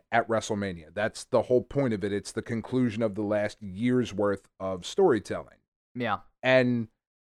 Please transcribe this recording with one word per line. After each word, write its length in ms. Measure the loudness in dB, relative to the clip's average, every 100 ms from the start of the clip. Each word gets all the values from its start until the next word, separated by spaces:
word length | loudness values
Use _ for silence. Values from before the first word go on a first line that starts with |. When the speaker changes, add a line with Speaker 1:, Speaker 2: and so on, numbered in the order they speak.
| 0
Speaker 1:
at 160 | 0 2
WrestleMania. 640 | 0 0 -4 -4 -6 -10
That's 320 | -4 -4 -4
the 180 | -2 0
whole 200 | 4 2
point 320 | 2 -2 0
of 100 | 0
it. 80 | -2
It's 200 | -4 -6
the 100 | -8
conclusion 600 | -6 -6 -2 0 0 0
of 120 | -2
the 80 | -2
last 400 | -2 0 -2 -6
year's 500 | -12 -2 2 2 0
worth 340 | 0 0 0 _ -10
of 240 | -6 -6
storytelling. 720 | -4 4 4 4 0 -8 -10 _ _ _ _
Speaker 2:
Yeah. 240 | -6 -4 -4 -8 _
Speaker 1:
And 460 | 4 4 4 0 -4 _ _ _ _